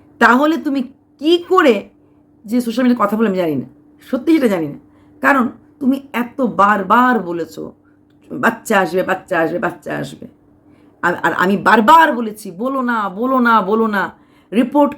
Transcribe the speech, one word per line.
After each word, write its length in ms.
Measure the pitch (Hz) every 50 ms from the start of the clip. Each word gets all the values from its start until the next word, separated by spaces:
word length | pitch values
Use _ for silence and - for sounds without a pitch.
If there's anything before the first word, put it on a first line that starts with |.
| _ _ _ -
তাহলে 380 | 240 220 240 254 294 311 320
তুমি 260 | - - 302 269 277 247 - - _ _ _ _ _
কি 260 | 269 320 349 339 - -
করে 400 | 359 370 330 269 214 196 - - _ _ _ _ _ _ _ _ _ _ -
যে 160 | 202 226 247
সোশ্যাল 240 | 240 233 214 254 262
মিডিয়ায় 240 | 247 247 240 208 202
কথা 80 | 214
বলে 120 | 214 226 208
আমি 80 | 190
জানি 200 | 185 175 160 147
না, 100 | 131 - - - _ _ _ _ _ - -
সত্যি 240 | 254 262 - 330 320
সেটা 140 | 311 269 220
জানি 200 | 196 170 160 143
না। 100 | - - - _ _ _ _ _ _ _
কারণ 280 | - 269 277 269 226 277 - - _ _ _ _
তুমি 200 | 285 247 277 269 - - -
এত 280 | 226 240 - - -
বারবার 800 | 262 208 165 180 196 202 214 196 190 180 214 240 247 254 247 220
বলেছো, 520 | 180 170 170 170 160 - - 156 156 - - _ _ _ _ _ _ _ _ _ _ - -
"বাচ্চা 480 | - 127 226 - - - - 220 196
আসবে, 220 | 185 160 175 185 175
বাচ্চা 380 | 175 190 185 - - 185 165
আসবে, 180 | 165 156 165 180
বাচ্চা 380 | - 175 147 - - - 147
আসবে।" 300 | 147 143 143 - - - - _ _ _ _ _ _ _ _ _ _ _ _ _ _ -
আর, 120 | 175 180 - -
আর 100 | 170 -
আমি 240 | - 180 185 208
বারবার 560 | - - - - - 208 302 311 330 320 302 247
বলেছি, 380 | 233 233 214 208 - - 196
"বলো 320 | 165 175 233 262 277 269 247
না, 260 | 240 240 220 208 190
বলো 300 | 180 202 240 254 262 254
না, 240 | 240 233 226 220 190
বলো 240 | 185 214 220 220
না।" 240 | 220 208 196 180 - - _ _ _ _ _ _ _ 180
রিপোর্ট 420 | 220 262 - - 294 285 277 285